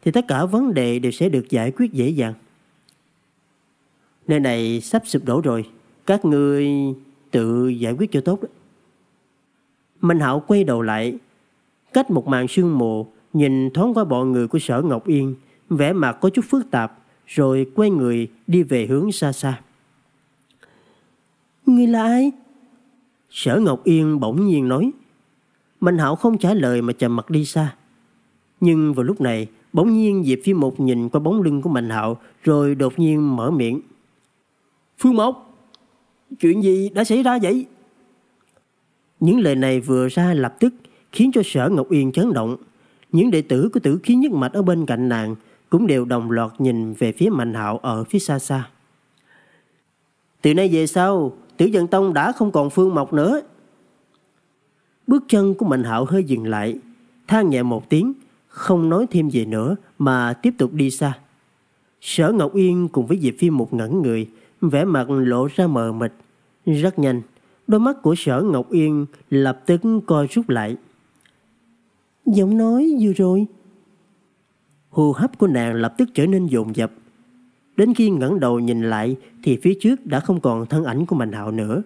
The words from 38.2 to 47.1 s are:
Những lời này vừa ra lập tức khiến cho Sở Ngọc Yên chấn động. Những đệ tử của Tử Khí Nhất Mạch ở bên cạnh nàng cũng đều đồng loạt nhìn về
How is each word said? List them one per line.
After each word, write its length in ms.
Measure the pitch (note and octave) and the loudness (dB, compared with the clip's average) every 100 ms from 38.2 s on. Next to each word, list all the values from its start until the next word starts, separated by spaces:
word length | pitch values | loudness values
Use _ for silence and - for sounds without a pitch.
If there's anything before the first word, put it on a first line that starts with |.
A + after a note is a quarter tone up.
| _ _ _ _ _ _ _ _ _ _ | _ _ _ _ _ _ _ _ _ _
Những 200 | D#3+ A#3+ | 2 4
lời 140 | F#3 | 2
này 260 | C3+ C3+ C3 | 2 0 0
vừa 280 | A#2+ B2+ B2+ | 0 0 0
ra 260 | B2+ F3+ | 0 0
lập 200 | E3 B2 - | 0 -2 0
tức 140 | B3 - - _ _ | -2 -2 -20 _ _
khiến 180 | - B3+ | 0 2
cho 80 | B3+ | 2
Sở 240 | G3+ C#3 B2+ | 0 0 0
Ngọc 220 | F#3 B2+ | 0 0
Yên 220 | D3+ C3 | 0 0
chấn 200 | C3 A3+ | 0 0
động. 240 | D3 A2 C3 - _ _ _ _ | 0 -2 -6 -12 _ _ _ _
Những 180 | D#3+ A#3+ | 2 2
đệ 120 | E3+ | 2
tử 260 | D#3 B2+ C#3 | 0 0 0
của 60 | - | 0
Tử 180 | C#3+ E3 | 0 -2
Khí 120 | - | 2
Nhất 180 | A#3+ C#4 | 2 2
Mạch 200 | F3 C3 | 0 -2
ở 100 | G3+ | 0
bên 240 | F#3 E3+ D3+ | 0 0 0
cạnh 220 | A#2 B2+ | -2 0
nàng 280 | A#2 A2 A2 _ _ _ | -2 -4 -8 _ _ _
cũng 160 | E3+ G#3+ | 0 2
đều 180 | C3+ | 0
đồng 260 | B2 B2 A#2 | 0 -4 -2
loạt 200 | A#2 A#2 - | -2 -2 -2
nhìn 340 | C3 A#2 A2 | -2 0 -4
về 200 | G#2+ A#2+ | -4 -4